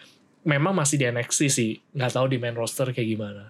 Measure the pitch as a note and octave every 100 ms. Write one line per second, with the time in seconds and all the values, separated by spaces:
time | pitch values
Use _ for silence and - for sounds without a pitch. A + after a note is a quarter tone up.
0 | - _ _ _ E3 C#3+ E3+ F#3 C#3 C#3+
1 | B2 A#2+ A#2+ - C#3+ B2+ A2 A2+ _ C#3+
2 | B2 B2 C3 B2+ A#2+ A#2 A2+ - B2+ B2
3 | A2 A2 G#2 G2+